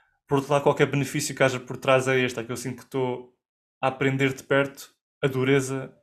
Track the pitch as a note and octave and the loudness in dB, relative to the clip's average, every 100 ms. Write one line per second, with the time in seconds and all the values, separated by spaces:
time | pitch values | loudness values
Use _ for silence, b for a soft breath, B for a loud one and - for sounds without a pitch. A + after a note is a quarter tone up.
0 | b b - C#3 C#3 C#3+ D3 C#3+ C#3+ C#3+ | b b -2 -2 2 2 2 2 0 0
1 | C3 D3+ - C#3+ C3+ B2 - B2+ C#3 C3 | -2 -4 -6 0 0 0 -8 -2 2 4
2 | C3 C3 B2 A#2+ A#2 A#2+ C3+ - - C#3 | 4 2 0 -4 -8 -8 -8 -10 -8 -4
3 | B2+ B2 - _ _ _ _ _ C3+ C3 | -4 -6 -12 _ _ _ _ _ -4 0
4 | C3+ C3+ C3+ C3 - C#3 C#3 - - _ | 0 2 0 -2 0 2 2 -4 -20 _
5 | _ _ C#3+ B2+ B2+ C#3 C3 C3+ C3+ - | _ _ -2 0 2 2 2 -6 -8 -16